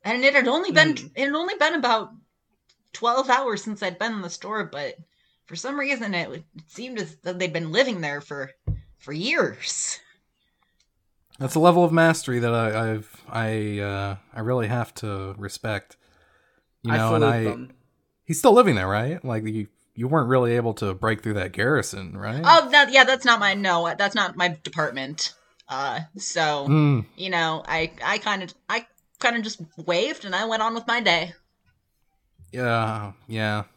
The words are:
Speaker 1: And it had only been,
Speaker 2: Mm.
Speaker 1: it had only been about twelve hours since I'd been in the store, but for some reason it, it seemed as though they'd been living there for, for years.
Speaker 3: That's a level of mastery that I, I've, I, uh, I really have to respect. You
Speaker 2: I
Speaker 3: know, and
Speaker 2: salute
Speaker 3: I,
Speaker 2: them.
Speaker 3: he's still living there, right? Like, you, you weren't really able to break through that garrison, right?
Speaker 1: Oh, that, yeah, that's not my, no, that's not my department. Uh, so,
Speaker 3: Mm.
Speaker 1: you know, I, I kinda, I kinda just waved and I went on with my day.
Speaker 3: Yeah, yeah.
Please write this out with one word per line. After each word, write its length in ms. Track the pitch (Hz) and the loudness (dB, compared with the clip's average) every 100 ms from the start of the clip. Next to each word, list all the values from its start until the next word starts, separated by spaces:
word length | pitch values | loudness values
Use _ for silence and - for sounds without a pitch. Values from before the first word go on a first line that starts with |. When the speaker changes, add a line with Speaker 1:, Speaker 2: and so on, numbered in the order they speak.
Speaker 1:
And 200 | 196 247 | -4 2
it 100 | 269 | 4
had 120 | 277 254 | 4 2
only 240 | 294 381 | 0 2
been, 240 | 302 320 | 4 4
Speaker 2:
Mm. 160 | 277 - - | 2 -8 -6
Speaker 1:
it 80 | |
had 100 | 277 | -2
only 200 | 302 359 403 | -2 -4 0
been 160 | 311 | 0
about 360 | 330 240 226 202 226 _ _ _ _ _ _ _ | 0 0 0 -2 -16 _ _ _ _ _ _ _
twelve 360 | - 233 254 262 | -4 0 0 2
hours 360 | 254 269 202 | 2 2 -4
since 180 | 220 208 | -6 -6
I'd 160 | 196 175 | -8 -4
been 140 | 226 | -6
in 100 | 214 | -6
the 80 | 175 | -10
store, 340 | - 196 214 | -12 -8 -6
but 300 | 170 143 135 - - _ _ _ _ | -6 -8 -10 -12 -20 _ _ _ _
for 100 | 165 | -12
some 200 | 254 285 | -8 -6
reason 340 | 277 262 214 | -4 -4 -4
it, 160 | 180 151 | -4 -6
it 140 | 135 - - _ | -10 -16 -20 _
seemed 320 | - 247 233 | -14 -10 -8
as 160 | 165 - | -10 -10
though 80 | 185 | -10
they'd 200 | 180 180 | -4 -4
been 200 | 160 160 | -4 -2
living 300 | 180 262 196 | -2 -2 -4
there 180 | 151 143 | -6 -8
for, 320 | - 143 131 _ - - - _ | -10 -12 -12 _ -8 -8 -8 _
for 140 | - | -10
years. 880 | 151 220 320 160 - - - - - _ _ _ _ _ _ _ _ _ _ _ _ _ _ | -6 -2 0 -2 -4 -10 -6 -8 -10 _ _ _ _ _ _ _ _ _ _ _ _ _ _
Speaker 3:
That's 160 | 135 160 | -4 4
a 40 | |
level 240 | 175 175 | 6 6
of 60 | 170 | 4
mastery 480 | 165 165 160 - 120 | 4 4 2 -2 -2
that 160 | 117 | 0
I, 380 | 117 113 110 113 | 2 0 0 -2
I've, 320 | 110 107 - - | -4 -8 -20 -10
I, 500 | 113 110 110 107 104 | -6 -2 -2 -4 -4
uh, 360 | 101 98 98 98 _ | -4 -4 -6 -8 _
I 80 | 117 | -8
really 280 | 113 127 107 | -2 -2 0
have 260 | 123 113 - | -2 -4 -8
to 380 | 107 98 95 95 | -8 -8 -8 -10
respect. 580 | 101 - 113 101 _ _ _ _ _ _ _ _ _ _ | -12 -8 -6 -6 _ _ _ _ _ _ _ _ _ _
You 80 | 117 | -2
Speaker 2:
I 40 | 113 | 0
Speaker 3:
know, 160 | 113 - | 2 4
and 60 | |
Speaker 2:
salute 100 | 117 | 4
Speaker 3:
I, 80 | 117 110 | 2 0
Speaker 2:
them. 220 | 120 127 - _ _ _ _ | -4 -12 -20 _ _ _ _
Speaker 3:
he's 140 | - 160 | -6 4
still 140 | 262 | 8
living 220 | 226 208 110 | 8 8 4
there, 100 | 92 | 2
right? 340 | 104 127 170 | 0 -2 -6
Like, 200 | 131 110 | -4 -4
you, 220 | 110 107 101 _ _ - | -4 -6 -8 _ _ -6
you 100 | 123 | 0
weren't 220 | 160 120 | 2 4
really 260 | 131 120 | 4 4
able 200 | 120 117 | 2 0
to 200 | 107 104 | -2 -4
break 280 | 92 113 110 | 0 -2 -2
through 100 | 113 | -2
that 160 | 104 92 | -4 -4
garrison, 640 | 92 117 147 - 101 92 98 | -2 2 2 0 -8 -10 -10
right? 260 | 104 127 | -6 0
Speaker 1:
Oh, 260 | 170 330 262 | 6 6 8
that, 220 | 294 277 | 4 8
yeah, 100 | 269 | 8
that's 220 | 254 262 | 6 4
not 160 | 262 226 | 2 2
my, 140 | 202 | 2
no, 380 | 196 196 170 170 - | 0 0 0 0 -2
that's 160 | 202 | -2
not 220 | 220 185 - | 0 -2 0
my 200 | 180 156 | -2 -2
department. 720 | - 170 151 131 135 160 - - _ _ - | -8 -4 -4 -4 -10 -6 -8 -8 _ _ -10
Uh, 300 | 131 139 123 160 196 | -6 -4 -6 -10 -12
so, 500 | - 175 156 147 143 | -6 -2 0 0 2
Speaker 3:
Mm. 380 | 156 147 131 - - | 4 6 2 -2 -12
Speaker 1:
you 120 | 185 | -4
know, 340 | 175 160 160 - | -2 -2 -4 -4
I, 240 | 160 165 - | -4 -4 -4
I 140 | 139 214 | -4 -2
kinda, 280 | 214 196 208 - - | -2 -4 -6 -14 -6
I 180 | 226 233 _ _ _ | -6 -6 _ _ _
kinda 220 | 240 233 | 0 0
just 200 | 214 - 165 - | -6 -10 -16 -10
waved 460 | 156 175 262 - 202 | -2 0 0 -4 -6
and 80 | |
I 100 | 180 | -4
went 180 | 226 220 | -2 -2
on 120 | 220 | -2
with 120 | 226 233 | -2 -4
my 140 | 233 | 0
day. 340 | 208 170 170 - _ _ _ _ _ _ _ _ _ _ - | 2 0 -2 -12 _ _ _ _ _ _ _ _ _ _ -12
Speaker 3:
Yeah, 600 | 123 123 117 110 110 101 - - | -4 0 0 0 -4 -10 -14 -8
yeah. 380 | 110 107 107 104 | -2 -2 -2 -6